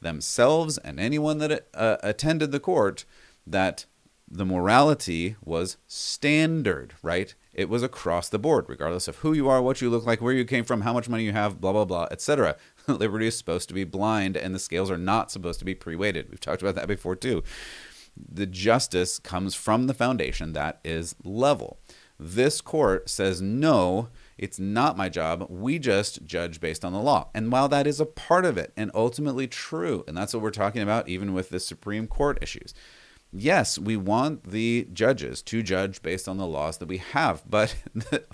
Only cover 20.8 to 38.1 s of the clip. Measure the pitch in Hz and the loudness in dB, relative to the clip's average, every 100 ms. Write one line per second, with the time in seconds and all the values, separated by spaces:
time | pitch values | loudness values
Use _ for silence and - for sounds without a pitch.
20.8 | 80 82 82 - 87 107 139 120 50 - | -6 -4 -6 -10 -8 0 2 2 -2 -14
21.8 | - - - - 80 98 135 - - 156 | -20 -20 -20 -16 -4 4 4 2 -2 2
22.8 | 113 92 - - 98 90 95 120 156 127 | 4 4 0 0 0 0 0 2 6 6
23.8 | 90 95 117 - - - 98 - 98 110 | 6 2 -2 -10 -20 -10 -10 -6 -2 2
24.8 | 147 92 95 87 80 87 95 90 120 160 | 2 0 -4 -2 -2 -2 -6 -6 -2 -2
25.8 | 131 98 104 - 78 85 85 80 80 80 | 2 2 0 -6 -6 -4 -4 -4 -6 -4
26.8 | 87 95 131 113 - - 113 127 139 143 | -6 -2 2 2 0 -4 0 2 4 2
27.8 | 143 143 156 - - 175 180 101 78 - | 2 0 -2 -4 2 4 4 0 -4 -4
28.8 | 107 104 120 120 147 127 127 - - 160 | -4 0 0 0 -4 -2 -4 -6 -8 -4
29.8 | 170 104 - 80 104 113 107 104 101 110 | -2 -2 -4 -6 -4 -2 -2 0 0 0
30.8 | 101 113 69 92 101 92 92 90 - 82 | 0 0 0 -4 -2 -2 -2 -4 -6 -10
31.8 | 104 104 113 - 143 - - - - - | -6 -4 -2 0 0 0 -4 -8 -14 -20
32.8 | - - - - _ 92 127 185 107 - | -20 -20 -20 -20 _ -4 2 4 2 -2
33.8 | 101 110 92 110 139 - 92 104 117 117 | -2 -2 0 2 2 -2 -6 -2 0 0
34.8 | - 90 113 127 69 65 - 113 104 92 | -2 0 2 2 -2 -8 -4 -2 0 0
35.8 | 98 95 80 90 - 95 92 71 76 80 | 0 -4 -6 -4 -4 -6 -4 -2 -4 -6
36.8 | 82 92 - 143 151 82 - 104 110 - | -8 -8 -4 0 0 -2 0 2 2 0
37.8 | - 110 - | -8 -8 -4